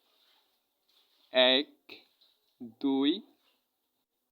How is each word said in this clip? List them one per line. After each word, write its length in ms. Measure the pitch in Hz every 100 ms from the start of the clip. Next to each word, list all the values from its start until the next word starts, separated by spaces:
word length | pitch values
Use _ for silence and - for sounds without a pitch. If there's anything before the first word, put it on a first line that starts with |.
| _ _ _ _ _ _ _ _ _ _ _ _ _ 127 127
এক, 160 | 131 151 _ - - _ _ _ _ _ _ 120 113
দুই, 280 | 139 135 143 190 - _ _ _ _ _ _ _ _ _ _